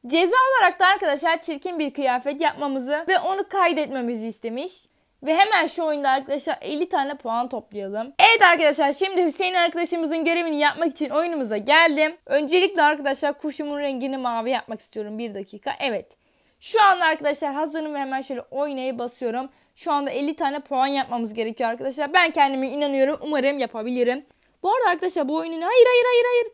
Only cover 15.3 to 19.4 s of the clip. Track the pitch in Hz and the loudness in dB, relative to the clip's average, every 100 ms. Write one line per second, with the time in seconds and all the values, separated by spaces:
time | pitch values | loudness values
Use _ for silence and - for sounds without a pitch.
15.3 | 202 196 208 277 - 269 208 - _ _ | -10 -14 -10 -10 -4 -4 -4 -8 _ _
16.3 | _ _ _ - 440 403 359 330 311 285 | _ _ _ -4 4 4 4 2 0 -2
17.3 | 285 294 277 311 320 311 285 269 262 269 | -2 -4 -4 -4 -4 -6 -6 -6 -6 -8
18.3 | 254 - 269 294 269 254 240 247 - 247 | -10 -8 -6 -4 -4 -6 -6 -8 -6 -6
19.3 | 233 | -6